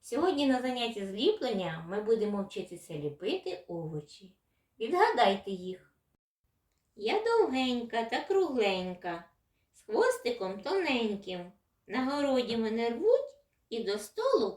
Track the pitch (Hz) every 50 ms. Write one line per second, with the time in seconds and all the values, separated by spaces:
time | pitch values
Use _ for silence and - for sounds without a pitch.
0 | _ - 240 277 330 370 302 285 285 269 262 247 247 254 247 247 233 226 226 208
1 | 196 196 190 208 262 370 427 - 294 247 220 190 180 165 160 160 165 170 190 208
2 | 214 214 226 208 208 208 202 202 196 196 - 202 185 - 175 165 - - 165 151
3 | 147 147 143 - 175 214 339 381 - 370 370 - - - 170 170 165 156 160 151
4 | - - - - 202 185 _ _ _ _ _ _ _ _ _ _ 220 240 330 359
5 | 415 466 440 - 226 196 196 196 - 202 196 180 180 185 185 - _ _ _ _
6 | _ _ _ _ _ _ _ _ _ _ _ _ _ _ _ _ _ _ _ -
7 | 202 220 277 427 440 466 466 453 392 269 254 262 262 254 247 240 233 - - 233
8 | 233 226 247 - - - 392 392 381 311 269 247 214 196 190 185 180 185 180 -
9 | - 175 170 170 - - _ _ _ _ _ _ _ _ _ - _ - 415 247
10 | 453 508 494 - - - 480 - 190 190 196 208 - 277 370 392 349 294 262 240
11 | 226 214 202 196 - - 185 180 180 185 - _ _ _ _ _ _ - 190 254
12 | 262 262 285 285 285 277 269 254 240 208 233 226 226 214 220 233 233 233 233 277
13 | 349 427 508 554 - - - _ _ _ _ _ _ _ - 226 190 190 202 208
14 | - - _ - 453 539 523 - 226 196 185